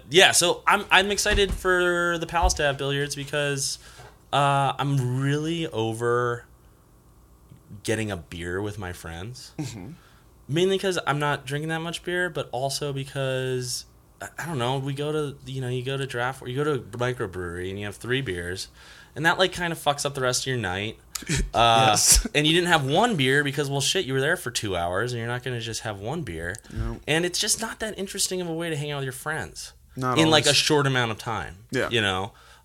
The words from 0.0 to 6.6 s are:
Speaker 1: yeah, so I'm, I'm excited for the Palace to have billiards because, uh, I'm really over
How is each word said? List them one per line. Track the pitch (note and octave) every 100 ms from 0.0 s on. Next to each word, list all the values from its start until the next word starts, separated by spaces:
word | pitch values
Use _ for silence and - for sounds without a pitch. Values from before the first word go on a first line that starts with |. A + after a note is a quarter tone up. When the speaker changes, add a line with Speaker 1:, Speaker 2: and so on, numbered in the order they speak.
| -
Speaker 1:
yeah, | D#3 D#3
so | - F3 - E3
I'm, | G3+ -
I'm | F3+ G3+
excited | G3 G#3 G#3 F#3+
for | F#3 F#3 F3+ F3 F3 F3 E3+
the | E3
Palace | E3+ F3+
to | -
have | D3 C#3
billiards | C#3 C#3 C#3+ C#3+
because, | C#3 D3+ C#3+ C#3 C#3 - - - - - -
uh, | C#3 C#3+ C#3 C3+ -
I'm | C#3+ C#3 B2 B2+
really | C#3 D3 D#3 E3+ D#3+
over | A2 A2+ A2 A#2+ A#2+ A#2+ A#2 - -